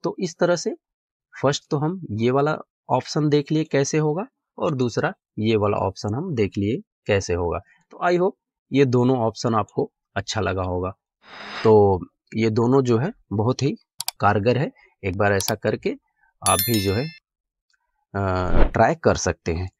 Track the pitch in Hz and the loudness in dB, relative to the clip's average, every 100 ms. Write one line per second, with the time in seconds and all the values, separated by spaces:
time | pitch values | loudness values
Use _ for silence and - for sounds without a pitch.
0 | 175 - 185 - 175 175 226 339 _ _ | -6 -4 -6 -2 0 0 -2 -8 _ _
1 | _ _ _ - 131 143 _ 151 151 185 | _ _ _ -4 -2 -2 _ -4 -2 -6
2 | 165 107 113 131 147 156 - _ - 127 | -8 -2 0 2 0 -2 -10 _ -4 -4
3 | - 160 151 147 143 156 156 139 139 160 | -2 -2 2 0 0 -2 0 -2 0 0
4 | 151 151 233 _ _ - 180 139 127 117 | 0 -2 -8 _ _ -6 -4 0 -2 0
5 | 139 196 _ - 107 110 101 101 98 101 | -4 -6 _ -4 0 2 2 0 -2 -4
6 | 104 110 190 131 98 - 98 143 - _ | -6 -6 -4 -2 -2 0 -2 -2 -8 _
7 | - 101 - 90 87 85 - _ _ - | -2 -2 0 -4 -2 -4 -10 _ _ -6
8 | 175 180 185 - _ _ _ 131 139 123 | -2 2 0 -4 _ _ _ 2 2 4
9 | 123 131 113 107 123 110 104 - 143 _ | 2 2 -2 -2 -2 -2 -2 -4 -6 _
10 | _ - 98 113 95 92 92 90 92 - | _ -10 -6 -4 -2 -2 -4 -4 -6 -8
11 | _ _ - - - - 110 107 101 95 | _ _ -20 -20 -14 -2 6 8 6 4
12 | 82 _ _ 110 113 110 117 135 127 113 | -2 _ _ -2 0 2 4 4 4 2
13 | 151 - _ 101 110 131 135 220 _ _ | 0 -6 _ -2 -2 0 -2 -4 _ _
14 | - - 101 104 104 120 180 - _ _ | -10 -2 0 2 2 0 -2 -8 _ _
15 | 98 95 104 101 - 110 110 113 190 277 | -8 -2 0 0 0 -2 -2 -2 -4 -8
16 | _ _ _ _ 101 98 113 113 98 98 | _ _ _ _ -2 0 0 0 0 -2
17 | 156 - _ _ _ _ _ _ _ _ | -4 -10 _ _ _ _ _ _ _ _
18 | _ 98 98 92 90 - - - 113 165 | _ -4 -2 -2 2 4 4 4 2 4
19 | 120 90 - 85 - 82 92 | 0 2 -2 -4 -4 -4 -6